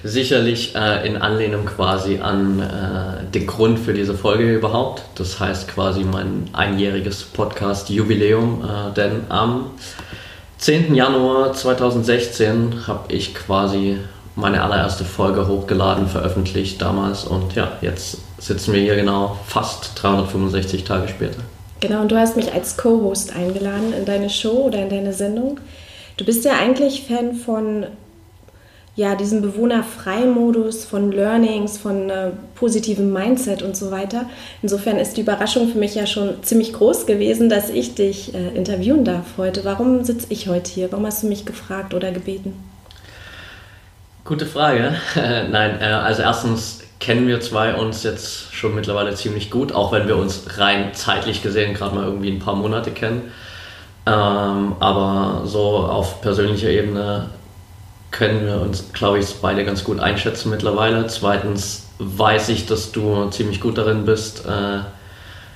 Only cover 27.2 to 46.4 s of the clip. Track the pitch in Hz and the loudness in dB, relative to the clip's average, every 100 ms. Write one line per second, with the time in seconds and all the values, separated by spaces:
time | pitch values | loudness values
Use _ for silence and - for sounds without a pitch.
27.2 | 240 240 - 220 214 214 202 - - - | -2 -4 -4 -2 -2 -2 -4 -10 -20 -20
28.2 | - - - - - - - - 202 196 | -20 -20 -20 -20 -20 -20 -14 -2 0 0
29.2 | 202 214 202 202 233 233 220 - 190 202 | 0 0 0 0 2 2 0 -6 -4 0
30.2 | 254 240 233 226 220 226 - 202 202 196 | 2 4 4 4 2 -4 -6 -2 0 2
31.2 | 202 233 220 214 208 - 208 196 190 190 | 2 4 4 2 -2 -4 -4 -2 -2 -2
32.2 | 185 180 - - 233 214 220 202 196 190 | -4 -6 -12 -2 0 2 0 0 2 2
33.2 | 208 254 208 190 196 190 196 190 196 233 | 2 2 2 -2 -4 -6 -6 -6 -4 -4
34.2 | 247 - - - 202 196 226 202 208 - | -6 -10 -16 -6 -2 0 0 0 -2 -2
35.2 | 214 202 220 247 233 226 202 214 202 214 | 0 0 0 2 2 2 0 0 -2 -2
36.2 | 202 - - 226 226 - 226 349 - 208 | -2 -4 2 2 2 4 4 4 2 2
37.2 | 214 226 233 208 202 240 247 - 196 196 | 2 4 6 4 2 -2 -2 0 0 0
38.2 | - 185 180 - 185 185 196 294 226 175 | -8 -6 -4 -2 -2 0 4 4 4 0
39.2 | 175 - 185 196 196 196 247 254 240 233 | -4 -4 -2 -2 -2 0 2 4 2 -2
40.2 | - 208 190 175 175 190 185 196 214 208 | -4 -6 -2 -2 -2 -4 -4 -2 -4 -2
41.2 | 214 202 - 233 - 190 190 180 190 180 | -2 -2 -6 -12 -10 -10 -6 -4 -4 -4
42.2 | 196 190 190 - - - - - - - | -6 -6 -8 -10 -16 -20 -20 -20 -20 -20
43.2 | - - - - - - - - - - | -20 -18 -18 -20 -20 -20 -20 -20 -20 -20
44.2 | - 151 151 143 151 123 127 165 - 170 | -6 -6 -4 2 4 4 2 0 -2 -2
45.2 | 120 117 104 107 107 101 107 107 110 110 | 0 0 0 2 2 0 0 2 2 2
46.2 | 113 117 | 2 2